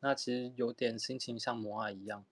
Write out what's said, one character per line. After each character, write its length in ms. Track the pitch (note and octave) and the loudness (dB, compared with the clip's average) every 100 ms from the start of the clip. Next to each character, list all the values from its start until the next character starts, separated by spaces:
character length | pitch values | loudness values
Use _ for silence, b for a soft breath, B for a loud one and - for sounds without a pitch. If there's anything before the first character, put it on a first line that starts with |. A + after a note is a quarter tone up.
那 140 | C#3 | 4
其 180 | C3+ - | 2 4
实 200 | B2 B2 B2 | 0 0 2
有 160 | A#2+ | 0
点 260 | A#2+ A#2+ A2+ | 4 0 2
心 200 | - C3 | -2 -4
情 200 | - A#2 | -4 -4
像 180 | - A#2 | -2 -2
摩 240 | G#2+ G#2 | -2 -2
艾 120 | A2 | -2
一 120 | G2 | -4
样。 200 | G2 G#2 G2+ | -6 -8 -8